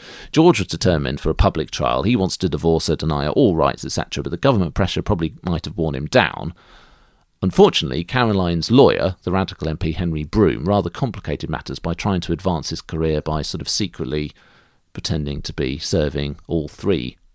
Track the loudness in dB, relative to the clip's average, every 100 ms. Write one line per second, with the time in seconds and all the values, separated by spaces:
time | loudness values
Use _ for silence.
0 | -20 -20 -4 4 6 4 0 0 2 2
1 | 0 -2 -2 2 2 2 -6 -2 0 0
2 | 2 2 0 0 -2 0 2 2 2 -2
3 | 0 -2 0 4 4 4 2 0 -6 -6
4 | -6 -6 -6 0 2 2 0 0 -2 -2
5 | -2 -2 -2 -4 -4 -4 -4 -4 -2 -2
6 | 2 4 2 -2 -10 -12 _ -20 -20 _
7 | _ _ _ -4 0 6 6 6 -4 -4
8 | -2 0 2 2 2 0 4 8 8 6
9 | -2 -2 -4 -2 -2 -4 -6 -4 -4 -2
10 | -4 -4 -2 2 4 2 0 0 0 -4
11 | -6 -6 -8 -6 -6 -8 -8 -8 -6 -4
12 | -2 -2 -2 -2 -2 -2 -4 -10 -8 -2
13 | 0 0 -2 -4 -4 -8 -6 -4 -4 -6
14 | -6 -4 -6 -10 _ _ _ _ _ -12
15 | -4 -4 -4 -6 -8 -4 -4 -4 -2 0
16 | 0 -2 -6 -8 -4 -4 -4 -6 -2 -2
17 | -4 -12 _